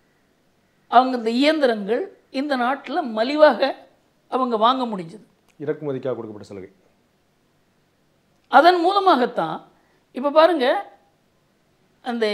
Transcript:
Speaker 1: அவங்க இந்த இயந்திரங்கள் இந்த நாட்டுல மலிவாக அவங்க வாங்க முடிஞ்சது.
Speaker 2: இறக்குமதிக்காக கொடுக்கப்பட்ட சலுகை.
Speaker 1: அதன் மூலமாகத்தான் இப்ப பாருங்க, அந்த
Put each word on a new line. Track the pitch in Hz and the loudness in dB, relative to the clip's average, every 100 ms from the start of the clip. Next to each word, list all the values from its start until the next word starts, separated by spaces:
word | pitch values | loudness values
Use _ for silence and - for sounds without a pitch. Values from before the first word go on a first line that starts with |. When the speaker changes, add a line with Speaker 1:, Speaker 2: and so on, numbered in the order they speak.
| _ _ _ _ _ _ _ _ - | _ _ _ _ _ _ _ _ 0
Speaker 1:
அவங்க | 240 262 254 | 4 4 0
இந்த | 220 | -2
இயந்திரங்கள் | 233 285 320 269 226 196 247 392 - _ | 0 2 2 0 -2 -4 -4 -6 -14 _
இந்த | 269 294 262 | -8 -4 -2
நாட்டுல | 240 269 - 349 285 | -2 -4 -6 -6 -4
மலிவாக | 214 240 294 302 233 262 - - _ _ _ _ | -4 -2 4 4 4 -2 -4 -16 _ _ _ _
அவங்க | 254 254 226 | -4 -2 0
வாங்க | 220 262 247 | 0 0 -4
முடிஞ்சது. | 202 165 208 - _ _ - | -8 -10 -16 -20 _ _ -12
Speaker 2:
இறக்குமதிக்காக | 147 151 151 131 131 117 | -8 -8 -6 -8 -6 -8
கொடுக்கப்பட்ட | 110 104 95 | -10 -16 -16
சலுகை. | 101 92 _ _ _ _ _ _ _ _ _ _ _ _ _ _ _ _ _ _ | -18 -18 _ _ _ _ _ _ _ _ _ _ _ _ _ _ _ _ _ _
Speaker 1:
அதன் | 269 330 359 | 4 6 4
மூலமாகத்தான் | 339 403 381 285 240 240 160 175 - _ _ _ _ - | 2 2 2 2 0 -4 -6 -8 -14 _ _ _ _ -8
இப்ப | 277 | -2
பாருங்க, | 294 330 339 247 359 392 - _ _ _ _ _ _ _ _ _ _ - | 4 4 4 0 -2 -4 -18 _ _ _ _ _ _ _ _ _ _ -8
அந்த | 240 214 | -4 -2